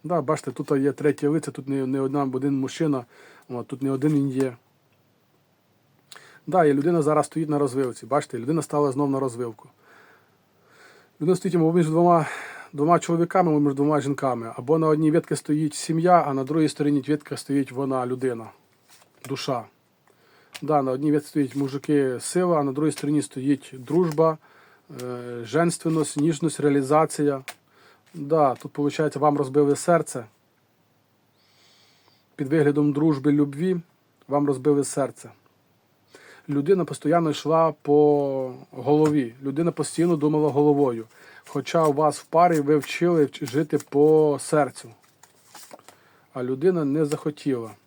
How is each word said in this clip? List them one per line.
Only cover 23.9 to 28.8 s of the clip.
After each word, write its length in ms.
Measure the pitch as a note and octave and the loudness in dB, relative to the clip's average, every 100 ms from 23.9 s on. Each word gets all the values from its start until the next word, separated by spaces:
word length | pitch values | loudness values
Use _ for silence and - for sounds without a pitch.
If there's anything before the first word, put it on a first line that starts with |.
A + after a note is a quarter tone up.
| D#3+ F3 D3+ D#3+ D#3 _ _ _ _ _ C3 | 0 0 2 2 0 _ _ _ _ _ -14
е, 380 | B2 B2 A#2+ A#2+ | -10 -10 -10 -12
женственность, 720 | A2+ C#3+ E3+ - E3 D#3+ D3 D3 | -2 0 0 0 -2 0 -2 0
ніжність, 440 | D#3 D3 E3 - | 0 0 -4 0
реалізація. 840 | D3 C#3+ C3 D3+ D#3 - D3 C#3 - - _ _ - _ _ | 2 2 2 2 2 0 -2 -2 -10 -20 _ _ -20 _ _
Да, 400 | E3 C#3+ D#3+ C#3 | -14 -2 2 2
тут, 240 | A#2+ C#3+ | 0 -10
виходить, 380 | - | -4